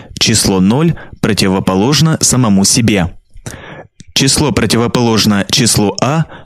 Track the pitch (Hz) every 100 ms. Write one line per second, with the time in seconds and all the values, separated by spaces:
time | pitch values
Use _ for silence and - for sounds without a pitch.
0 | - - - 110 - 95 95 127 170 -
1 | - - 110 101 98 95 - 95 113 147
2 | 160 156 - 127 117 98 98 - 110 101
3 | 87 - _ - - - - - - -
4 | - - 135 - 147 196 113 113 117 127
5 | 120 110 107 101 - - 113 - 101 -
6 | 123 160 156 -